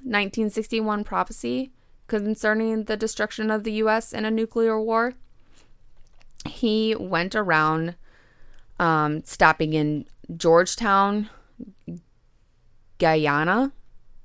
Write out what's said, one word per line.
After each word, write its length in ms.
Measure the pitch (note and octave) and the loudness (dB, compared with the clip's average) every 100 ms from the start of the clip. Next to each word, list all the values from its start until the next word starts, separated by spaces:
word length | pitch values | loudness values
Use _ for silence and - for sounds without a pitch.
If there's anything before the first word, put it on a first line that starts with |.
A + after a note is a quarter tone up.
nineteen 460 | C4+ G#3+ G3 A3+ G#3+ | -4 -2 -2 -2 -2
sixty-one 520 | G#3+ G#3+ A3+ G#3+ G#3 | -2 -4 -2 -2 -4
prophecy 720 | G#3 F#3 F#3 - A#3+ B3 C4 _ _ - - | -4 -4 -4 -4 -6 -4 -6 _ _ -18 -4
concerning 760 | G#3+ G#3 A3 G#3+ G#3+ A3+ A3 | -2 -2 -2 0 0 0 -2
the 120 | G#3+ G#3+ | -4 -2
destruction 540 | A3 - G#3+ - G#3+ | -4 -4 -6 -4 -2
of 140 | G#3+ | -2
the 80 | A3 | -2
U 160 | G#3+ G#3+ | 0 2
S 240 | A3 - | 0 -2
in 120 | A3 | -4
a 60 | G#3+ | -2
nuclear 480 | A3 A3 A#3 A3+ A3 | -2 -2 0 2 2
war. 360 | A3 A3+ A#3+ B3 - - - - - - - - - - - - - | 0 0 0 -4 -20 -20 -20 -20 -20 -20 -20 -20 -20 -20 -20 -14 -12
He 480 | - A3+ G#3+ A3 A3 | -4 0 2 0 -2
went 360 | F#3 E3+ F3+ | -2 -2 0
around, 600 | A3 G3 D#3 D#3 D#3+ E3 F3 - - _ - - - - - | -2 2 2 4 2 -2 -8 -20 -20 _ -20 -20 -20 -12 -2
um, 440 | F3 D#3 D3+ D3+ | 2 2 2 -2
stopping 480 | - - D#3+ - D#3 | -6 4 4 4 0
in 320 | D#3 D3+ D3+ - - - E3 | 0 0 -2 -6 -18 -16 -2
Georgetown, 960 | E3+ E3+ F3+ - A3+ G3 G3 G#3 G#3 - _ - - - - F3 _ _ _ _ _ _ _ - - - | 4 6 4 0 2 2 2 0 -4 -12 _ -20 -20 -18 -16 -16 _ _ _ _ _ _ _ -20 -14 0
Guyana, 720 | E3 D#3+ D3+ C#3+ D#3+ G#3 C4+ - - - - - | 4 4 4 2 2 2 0 -4 -20 -20 -20 -20